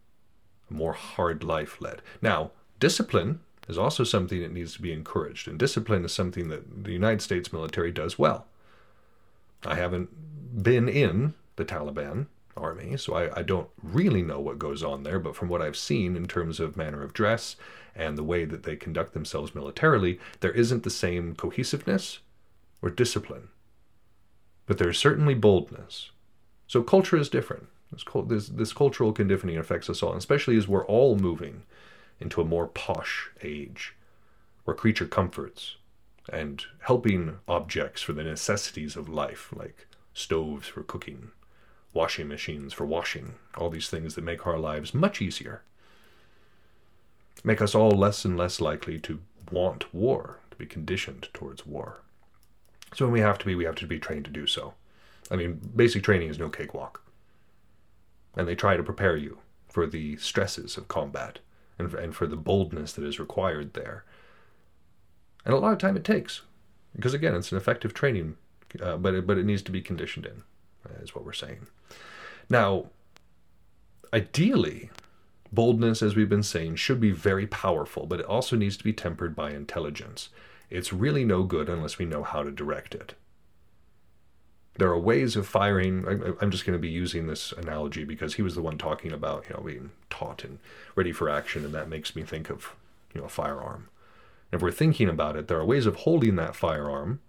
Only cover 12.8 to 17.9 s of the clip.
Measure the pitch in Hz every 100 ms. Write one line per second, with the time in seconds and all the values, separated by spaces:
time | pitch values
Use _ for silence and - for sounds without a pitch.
12.8 | - 135 - 82 82 87 85 92 80 -
13.8 | 78 117 190 101 80 71 71 - 78 71
14.8 | 78 71 71 92 80 - 87 87 78 -
15.8 | - 135 90 87 90 90 82 80 78 80
16.8 | 78 73 69 - 104 113 - - - -
17.8 | -